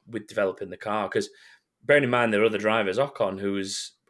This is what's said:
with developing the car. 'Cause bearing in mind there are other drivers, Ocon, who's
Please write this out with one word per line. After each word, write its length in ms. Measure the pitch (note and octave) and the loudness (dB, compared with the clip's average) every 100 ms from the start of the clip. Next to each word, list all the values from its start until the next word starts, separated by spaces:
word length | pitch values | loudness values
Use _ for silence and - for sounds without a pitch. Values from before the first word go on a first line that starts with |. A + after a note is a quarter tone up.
| - | -14
with 180 | A2+ G#2 | -12 -8
developing 440 | - G2 F#2 G2 | -2 -2 -2 -10
the 60 | F2 | -10
car. 320 | G#2+ G#2 G2 | -6 -4 -2
'Cause 180 | A2 G2 - - - _ _ | -4 -4 -8 -20 -20 _ _
bearing 200 | - C#3+ | 2 4
in 60 | C3 | 4
mind 220 | B2 A#2 | 2 2
there 80 | G#2 | 4
are 60 | A2 | 2
other 100 | G#2+ | 2
drivers, 400 | G#2+ A2+ G2+ G2 | 0 2 2 0
Ocon, 420 | C#3+ - G2+ F#2+ | -2 0 -2 -2
who's 540 | G2+ G2 G2 - - - _ | -4 -2 -4 -8 -10 -16 _